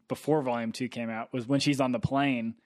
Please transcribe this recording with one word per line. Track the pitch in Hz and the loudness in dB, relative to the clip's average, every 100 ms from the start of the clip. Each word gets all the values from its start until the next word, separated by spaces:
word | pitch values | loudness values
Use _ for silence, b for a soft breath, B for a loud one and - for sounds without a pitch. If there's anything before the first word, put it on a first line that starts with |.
| - | -8
before | 123 - 156 | -4 2 2
Volume | 127 117 113 | 2 -2 -2
Two | - 123 | -4 -6
came | 123 113 | -4 -6
out | 110 117 | -6 -6
was | 131 117 | -6 0
when | 143 | 2
she's | 147 135 | 4 2
on | 131 | 2
the | 120 | 2
plane | - 135 143 123 113 - | 0 2 2 0 -2 -6